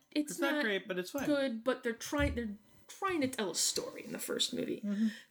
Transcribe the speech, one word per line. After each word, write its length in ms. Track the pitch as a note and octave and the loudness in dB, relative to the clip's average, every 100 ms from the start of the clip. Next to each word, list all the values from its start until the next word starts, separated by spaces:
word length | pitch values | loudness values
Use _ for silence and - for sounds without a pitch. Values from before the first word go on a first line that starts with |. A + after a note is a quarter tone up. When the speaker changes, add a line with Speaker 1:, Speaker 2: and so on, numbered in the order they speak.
| _ | _
Speaker 1:
it's 200 | D4+ D4 | -2 -2
Speaker 2:
It's 80 | - | 0
not 140 | F4+ D4 | 2 2
Speaker 1:
not 80 | |
Speaker 2:
great, 240 | A#3 G3 A3 | 2 2 0
but 100 | F3+ | -4
it's 140 | F3+ | -2
fine. 140 | C#4 C4+ | -2 2
Speaker 1:
good, 360 | C#4+ C4+ A3+ | 2 2 0
but 200 | C4 B3+ | 0 0
they're 100 | A#3+ | 0
trying, 400 | A3+ - D4 C#4+ A#3+ | -4 -2 2 2 2
they're 200 | A3+ G3+ - - - | -4 -6 -14 -20 -20
trying 340 | - G4 F4 | -4 0 2
to 60 | C4 | 2
tell 240 | C4 G3 | 2 0
a 40 | D#3+ | 2
story 480 | - - - - - | 2 0 -4 -8 -8
in 60 | |
the 60 | E2 | -6
first 340 | - - - - | -2 0 0 0
movie. 260 | - - | -2 -2
Speaker 2:
Mm-hmm. 260 | G3+ G3+ A3 - - | -2 2 2 0 -6